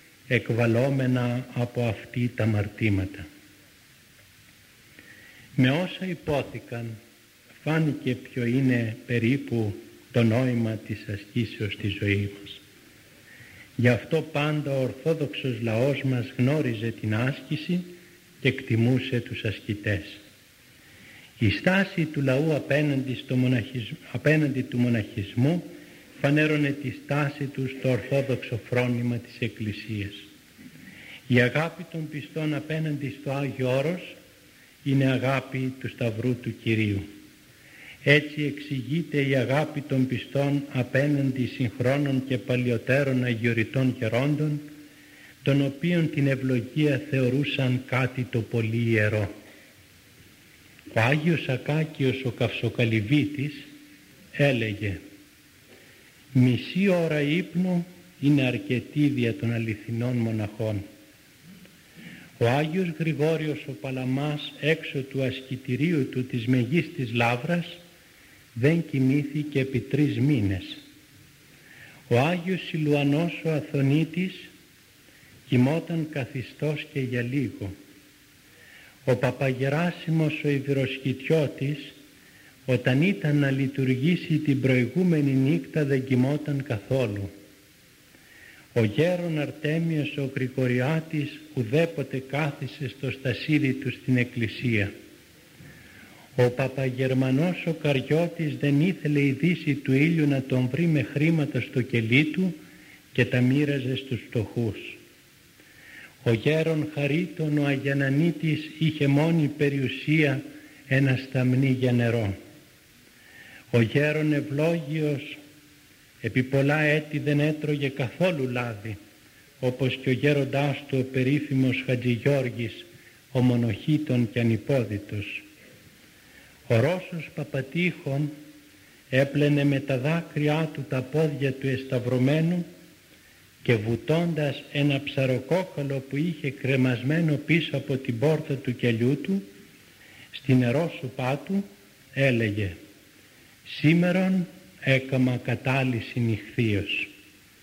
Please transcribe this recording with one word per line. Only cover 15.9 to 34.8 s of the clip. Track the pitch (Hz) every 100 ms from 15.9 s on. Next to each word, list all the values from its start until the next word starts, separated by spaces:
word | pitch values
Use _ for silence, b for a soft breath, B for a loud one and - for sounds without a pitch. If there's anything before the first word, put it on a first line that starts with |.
| 139
μας | 135 127 110 -
γνώριζε | 127 156 123 110 113 -
την | 107 107
άσκηση | 127 143 - 151 - 180 175 B B B B -
και | -
εκτιμούσε | - - 113 117 127 - 123
τους | - -
ασκητές. | 113 - - 101 107 95 - - - - - - B B B B B B B -
Η | 110
στάση | - 185 190 190 - 156
του | 151
λαού | 135 131 160 143
απέναντι | - 143 151 131 127 117
στο | - 127
μοναχισ-, | 127 127 107 127 107 - -
απέναντι | 120 147 156 147 127
του | 123 123
μοναχισμού | 123 117 98 - 98 - 135 175 - B B B B -
φανέρωνε | 139 151 156 151 143 -
τη | 127 -
στάση | - 143 143 -
του | 139 - 131 -
στο | 131
ορθόδοξο | 123 - 139 127 120 - 113 -
φρόνημα | 123 123 120 120 120
της | - -
Εκκλησίας. | 117 - 107 - - 107 92 - - - - - - B B B B B -
Η | 123
αγάπη | 120 143 165 - 175
των | 165 151
πιστών | 151 - 156 156
απέναντι | 143 - 160 160 143 139 -
στο | 143
Άγιο | 135 139 107 127 131
Όρος | 147 180 - - - - B B B B